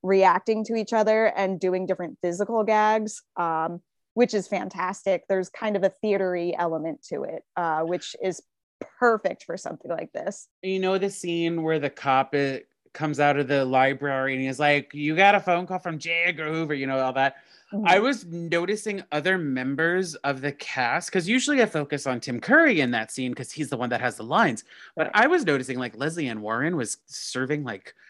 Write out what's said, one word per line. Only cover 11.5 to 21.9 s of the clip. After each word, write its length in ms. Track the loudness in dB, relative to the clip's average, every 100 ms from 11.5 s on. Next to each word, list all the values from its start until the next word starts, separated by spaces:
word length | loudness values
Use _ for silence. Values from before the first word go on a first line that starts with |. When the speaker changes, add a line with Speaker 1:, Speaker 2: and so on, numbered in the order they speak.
| 0
Speaker 2:
where 160 | 0 0
the 100 | -2
cop, 460 | -4 2 2 2 0
uh, 220 | 0 -4 -10 _ _
comes 260 | -6 -2 2
out 180 | 4 4
of 100 | 2
the 160 | 2 2
library 680 | 4 4 2 -2 -2 -2 -2
and 80 |
he's 160 | -4 0
like, 320 | 2 2 0
"You 220 | -6 -2 4
got 180 | 6 6
a 40 |
phone 260 | 4 0 0
call 100 | -6
from 180 | -6 -8
J. 240 | -4 -2 0
Edgar 240 | -2 -4
Hoover," 220 | -2 -2 -2
you 100 | -2
know, 120 | 0
all 140 | 0
that. 220 | 2 0 -2 _ -20 -10
Speaker 1:
Mm-hmm. 140 | -2 4
Speaker 2:
I 140 | 6
was 260 | 4 0 -6
noticing 760 | -8 -2 -2 0 -4 -4 -8 -4
other 260 | -2 0 0
members 800 | 0 -2 -2 0 0 0 -2 -4
of 240 | -4 -2
the 120 | -4
cast, 580 | -6 -8 -2 0 0 -2
'cause 160 | -2 2
usually 340 | 0 2 2
I 40 | 2
focus 420 | 0 -2